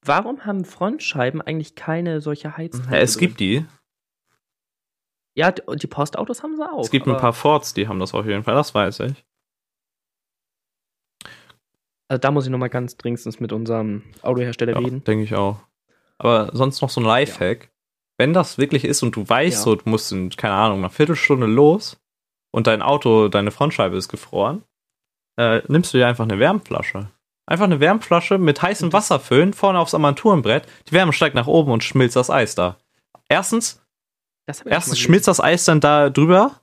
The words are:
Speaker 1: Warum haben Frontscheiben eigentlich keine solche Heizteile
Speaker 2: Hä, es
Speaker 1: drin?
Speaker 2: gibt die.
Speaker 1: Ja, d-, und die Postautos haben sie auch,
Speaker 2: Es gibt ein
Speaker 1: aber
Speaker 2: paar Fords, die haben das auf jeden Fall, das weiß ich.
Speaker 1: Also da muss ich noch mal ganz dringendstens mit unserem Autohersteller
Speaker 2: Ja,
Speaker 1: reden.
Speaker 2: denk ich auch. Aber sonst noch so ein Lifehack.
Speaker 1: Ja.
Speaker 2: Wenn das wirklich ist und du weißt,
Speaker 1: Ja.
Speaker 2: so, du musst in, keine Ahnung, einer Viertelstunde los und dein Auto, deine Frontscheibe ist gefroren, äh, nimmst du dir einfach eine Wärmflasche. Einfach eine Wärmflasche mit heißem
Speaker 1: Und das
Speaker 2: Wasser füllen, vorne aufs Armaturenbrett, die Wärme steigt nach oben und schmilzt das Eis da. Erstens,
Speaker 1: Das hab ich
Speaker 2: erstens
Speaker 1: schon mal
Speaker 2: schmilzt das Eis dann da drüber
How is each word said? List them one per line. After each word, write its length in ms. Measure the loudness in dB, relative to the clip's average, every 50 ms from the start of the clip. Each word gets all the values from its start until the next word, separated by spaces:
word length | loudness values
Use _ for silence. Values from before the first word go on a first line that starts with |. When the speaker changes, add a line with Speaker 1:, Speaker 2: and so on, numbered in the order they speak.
| _
Speaker 1:
Warum 400 | 0 0 0 0 -4 -10 -10 -8
haben 200 | -8 -6 -6 -8
Frontscheiben 760 | -10 -8 _ -6 -6 -6 -6 -8 -8 -4 -4 -4 -4 -4 -6
eigentlich 360 | -8 -8 -8 -8 -8 -10 _
keine 440 | -14 -8 -6 -6 -4 -4 -4 -6 -6
solche 360 | -6 -8 -10 -8 -10 -14 -12
Heizteile 400 | -12 -14 -12 -10 -10 -8 -2 2
Speaker 2:
Hä, 40 | 2
es 100 | 2 2
Speaker 1:
drin? 80 | 2 0
Speaker 2:
gibt 180 | -2 -2 -2 -4
die. 260 | -2 -2 -2 -2 -4 -8 _ _ _ _ _ _ _ _ _ _ _ _ _ _ _ _ _ _ _ _ _ _ _ _ _ _ _ _ _ _ _ _ _
Speaker 1:
Ja, 160 | 0 0 0
d-, 100 | 0 -2 -10
und 180 | -10 -10 -8 -8
die 20 |
Postautos 560 | -10 -6 -6 -6 -4 -4 -8 -8 -8 -8 -12
haben 140 | -10 -10 -8
sie 120 | -8 -8 -8
auch, 140 | -8 -8
Speaker 2:
Es 80 | -6 -2
gibt 160 | -2 -2 0
ein 40 | -2
Speaker 1:
aber 80 | -2 0
Speaker 2:
paar 120 | 0 -2
Fords, 420 | -2 0 0 2 2 2 -2 -6 -6
die 120 | -6 -6
haben 140 | -4 -4 -6
das 120 | -6 -6
auf 140 | -6 -6 -4
jeden 160 | -4 -4 -4
Fall, 140 | -2 -2 0
das 180 | 0 -2 0 -2
weiß 240 | -2 -2 -2 -2 -6
ich. 240 | -6 -8 -8 -10 _ _ _ _ _ _ _ _ _ _ _ _ _ _ _ _ _ _ _ _ _ _ _ _ _ _ _ _ _ _ _ _ _ _ _ _ _ _ _ _ -20 -20 -20 -20 _ _ _ _ _ _ _ _ _ _ _ _ _ _
Speaker 1:
Also 100 | -6 -2
da 100 | 0 0
muss 120 | 0 0 -2
ich 40 | -2
noch 80 | -4 -4
mal 100 | -6 -4
ganz 280 | -4 -6 -8 -8 -12
dringendstens 420 | _ -8 -6 -6 -6 -8 -12 -10 -8
mit 140 | -8 -8
unserem 500 | -6 -8 -4 -4 -4 -4 -4 -4 -6 -8 -12 -16 -20 -10
Autohersteller 500 | -6 -4 -2 -2 -4 -6 -4 -4 -4 -2
Speaker 2:
Ja, 60 | -2 -2
Speaker 1:
reden. 260 | -2 -4 -6 -6 -4
Speaker 2:
denk 180 | -2 -2 -2
ich 140 | -2 -2 -2
auch. 220 | -2 -2 -2 -4 -6 _ _ _ _ _ _ _ _ _ _ _ _
Aber 320 | 0 2 2 2 0 -2 -2
sonst 260 | -2 -2 -2 0 -4
noch 100 | -6 -4
so 100 | -2 -2
ein 40 | 2
Lifehack. 600 | 2 2 2 2 0 -2 -4 -2 -2 -2 -4 -8
Speaker 1:
Ja. 40 | _ _ _ _ _ _ _ _ _ _
Speaker 2:
Wenn 160 | _ 0 2
das 260 | 4 2 0 0 0 -2
wirklich 260 | -2 0 0 -2 0
ist 180 | 0 -2 0 -2
und 100 | -2 -2
du 140 | -4 -2 0
weißt, 300 | 2 2 2 2 0 0
Speaker 1:
Ja. 40 |
Speaker 2:
so, 120 | 2 0 0
du 120 | 0 0 -2
musst 220 | -2 -2 -2 -4
in, 200 | -6 -6 -6 -6
keine 240 | -8 -4 -4 -2 0
Ahnung, 240 | 2 2 2 2 0
einer 120 | -4 -6
Viertelstunde 560 | 0 0 0 0 2 -2 0 0 2 2 2
los 540 | 2 4 6 6 6 6 2 -2 -10 -18 _ _ _ _ _ _ _ _ _ _ _
und 160 | -6 0 2
dein 160 | 2 0 2
Auto, 460 | 2 0 0 0 2 4 4 4 4 4
deine 240 | 2 0 -2 -2
Frontscheibe 440 | -2 -2 -2 -2 0 0 -2 -2 -2
ist 120 | -4 -8 -8
gefroren, 560 | -12 -14 -14 -8 -4 -2 -2 -2 -4 -6 -12 _ _ _ _ _ _ _ _ _ _ _ _ _ _
äh, 260 | -2 0 2 2 0 0 0
nimmst 260 | 0 0 0 2 2
du 40 | 2
dir 100 | 2 2
einfach 160 | 2 -2 -2
eine 160 | -4 0 2
Wärmflasche. 680 | 2 2 0 -2 -6 -6 -8 -6 -6 -8 -10 -10 -12 -12 _ _ _ _ _ _ _
Einfach 200 | -6 -2 0 2
eine 120 | 2 2 4
Wärmflasche 600 | 4 2 2 2 0 2 0 2 2 2 0 2
mit 220 | 2 2 0 2
heißem 260 | 0 -2 -2 -2 -4
Speaker 1:
Und 60 | 0 0
das 100 | 0 0 2
Speaker 2:
Wasser 100 | -2 -2
füllen, 320 | 0 2 4 4 4 4
vorne 260 | 0 0 0 0 2 2
aufs 160 | 0 0 0
Armaturenbrett, 720 | 2 2 2 0 2 2 4 4 4 4 2 0 0 -2 -6 -20 _ _ 0
die 40 |
Wärme 200 | 2 2 4 4
steigt 240 | 2 2 0 0 2
nach 100 | 0 0
oben 240 | 4 4 4 4 4
und 140 | 0 0 -2
schmilzt 320 | 0 2 2 2 4 4
das 120 | 0 0 2
Eis 280 | 2 0 0 0 0
da. 200 | -2 -2 -2 -2 _ _ _ _ _ _ _ _ _ _ _
Erstens, 520 | 0 0 0 0 -2 -2 -4 -4 -10 _ _ _ _ _ _ _ _ _ _ _ _ _ _
Speaker 1:
Das 120 | -14 -14 -14
hab 60 | -4
ich 60 | -2
Speaker 2:
erstens 260 | -2 -2 0 -2 -4 -2
Speaker 1:
schon 40 |
mal 40 | 2
Speaker 2:
schmilzt 220 | 4 4 4 6 2
das 100 | 2 2
Eis 240 | 2 2 2 2 4
dann 160 | 4 4 4
da 300 | 4 4 6 6 4 4
drüber 500 | 4 2 4 6 6 6 6 4 0 _